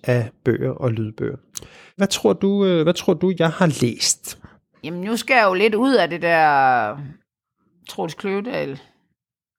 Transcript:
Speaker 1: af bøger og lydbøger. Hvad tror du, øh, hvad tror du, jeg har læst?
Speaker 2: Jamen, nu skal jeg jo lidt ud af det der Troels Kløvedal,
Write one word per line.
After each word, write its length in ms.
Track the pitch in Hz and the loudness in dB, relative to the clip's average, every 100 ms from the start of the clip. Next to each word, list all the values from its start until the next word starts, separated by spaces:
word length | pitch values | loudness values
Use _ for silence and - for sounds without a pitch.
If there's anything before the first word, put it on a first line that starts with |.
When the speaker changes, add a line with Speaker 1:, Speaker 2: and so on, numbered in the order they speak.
Speaker 1:
af 260 | - 123 113 - | -2 0 -2 -4
bøger 260 | - 113 131 | -2 0 -2
og 200 | - 127 | -4 -4
lydbøger. 440 | 110 110 110 120 - _ - - - - - | -4 -6 -6 -8 -8 _ -20 -20 -20 -14 -4
Hvad 100 | 196 | -4
tror 260 | - 220 | 0 0
du, 320 | 185 196 202 | 0 0 0
øh, 180 | 196 170 | 2 2
hvad 120 | 156 | 2
tror 200 | 175 - | 0 0
du, 180 | 165 180 175 | 0 0 0
jeg 120 | 160 | 0
har 160 | 156 175 131 | 2 0 2
læst? 560 | 120 - - - - - - _ _ _ | -2 0 -4 -4 -8 -18 -20 _ _ _
Speaker 2:
Jamen, 160 | 147 175 | -12 -8
nu 160 | 196 233 | -6 -4
skal 180 | - | 0
jeg 100 | 262 202 | 4 4
jo 60 | |
lidt 200 | 185 220 | 4 2
ud 200 | 208 269 | 2 2
af 160 | 240 170 | 2 2
det 120 | 170 | 0
der 720 | 170 165 156 143 131 123 107 139 143 - _ _ _ _ _ _ - | 2 4 4 4 4 2 0 -4 -12 -16 _ _ _ _ _ _ -16
Troels 260 | - 175 | -8 -8
Kløvedal, 680 | - 196 196 226 165 139 139 - _ _ _ _ _ _ | -6 -6 -6 -6 -6 -8 -10 -16 _ _ _ _ _ _